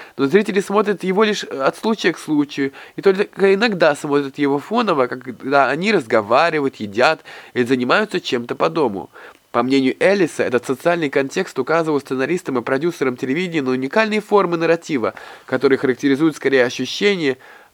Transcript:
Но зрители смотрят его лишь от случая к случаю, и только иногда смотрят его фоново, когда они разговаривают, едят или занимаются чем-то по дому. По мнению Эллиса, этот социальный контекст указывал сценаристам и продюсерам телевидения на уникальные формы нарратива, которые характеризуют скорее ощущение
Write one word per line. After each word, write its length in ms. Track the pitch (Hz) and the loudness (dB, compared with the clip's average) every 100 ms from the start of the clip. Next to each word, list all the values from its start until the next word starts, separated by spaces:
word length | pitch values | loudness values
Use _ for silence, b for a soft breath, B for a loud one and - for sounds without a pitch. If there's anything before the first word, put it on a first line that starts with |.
| B - | B -4
Но 100 | 139 | 2
зрители 320 | 180 208 202 | 2 2 -2
смотрят 440 | 190 202 208 190 | 0 0 0 -2
его 200 | 185 190 | -2 2
лишь 200 | 214 202 | 2 0
от 340 | - 135 135 - | -6 -2 -2 -2
случая 360 | 214 220 190 | -2 0 0
к 60 | 160 | -2
случаю, 520 | - 151 143 - 135 B B - | -2 0 0 -2 -4 B B -2
и 60 | |
только 520 | 196 190 202 - 196 | 0 2 -2 2 2
иногда 420 | 196 233 185 165 147 | 4 2 2 2 2
смотрят 420 | 151 143 139 135 | 0 0 0 -2
его 220 | 143 143 | 0 0
фоново, 480 | - 226 220 156 123 | -2 -2 0 0 0
когда 640 | 127 131 113 131 139 127 | -2 -12 -12 0 2 2
они 220 | 143 190 | 2 0
разговаривают, 840 | 208 117 117 104 123 170 156 139 - | 0 2 0 2 2 2 0 -4 -4
едят 440 | 104 98 131 160 - B B | -8 2 2 2 -6 B B
или 100 | 117 | -2
занимаются 560 | 120 131 123 170 214 185 | 0 2 2 0 0 -4
чем-то 360 | - 123 117 131 | -4 -4 -4 -2
по 140 | 165 | -2
дому. 400 | 165 135 95 76 B B B _ | 0 -2 -2 -10 B B B _
По 80 | 120 | -2
мнению 340 | 123 139 131 - | 2 2 2 2
Эллиса, 420 | 165 202 165 - | 2 2 0 0
этот 240 | 98 120 - | -2 -2 -2
социальный 460 | 135 170 175 151 | -2 0 0 0
контекст 480 | 143 135 - 196 - | -2 -2 -4 -6 -4
указывал 400 | 127 160 160 147 | 0 0 0 -2
сценаристам 580 | 139 131 135 175 - 131 | -2 -4 -2 -2 -2 -4
и 60 | |
продюсерам 520 | 113 135 170 165 135 123 | -2 -2 -2 -2 -4 -2
телевидения 460 | 131 143 185 160 | -4 -2 -2 -2
на 80 | 131 | -2
уникальные 500 | 127 135 208 220 208 | -2 -2 0 0 -2
формы 380 | 202 202 190 170 | 0 2 2 0
нарратива, 560 | 160 165 - 143 104 - B B B | 0 0 0 -2 -2 -6 B B B
которые 320 | 127 139 131 | 0 2 2
характеризуют 580 | 131 123 143 135 160 147 | 0 0 0 2 2 0
скорее 300 | 143 135 123 | 0 2 2
ощущение 720 | - 127 - 202 196 147 127 B B B | 0 -6 0 0 2 0 -2 B B B